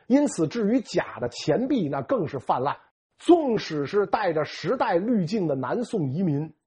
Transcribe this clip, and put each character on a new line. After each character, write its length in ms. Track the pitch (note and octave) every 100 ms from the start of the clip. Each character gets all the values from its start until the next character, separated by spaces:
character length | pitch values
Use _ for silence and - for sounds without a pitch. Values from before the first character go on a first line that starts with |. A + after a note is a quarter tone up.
| _
因 200 | C4 C#4+
此 200 | - D#3+
至 200 | A#3 G3+
于 140 | B3+
假 360 | - F3 - -
的 100 | B2
钱 380 | - - D3 C4
币， 220 | C#4+ D3+
那 120 | C#3
更 260 | C3 C4 D3+
是 120 | C3+
泛 200 | - D3+
滥。 160 | C3+ - _ _ _ _
纵 380 | - E4+ C#4+ G#3
使 280 | - D3+ C#3+
是 200 | G3+ G3
带 280 | - G3+
着 100 | D#3
时 320 | D3 - D#3 B3+
代 200 | B3 F3
滤 300 | G#3 A#3 D#3
镜 220 | A3 E3+
的 80 | C3+
南 260 | B2+ F3
宋 280 | A#3+ A3+ C#3+
遗 100 | C#3
民， 300 | F#3+ C#3+ D#3 -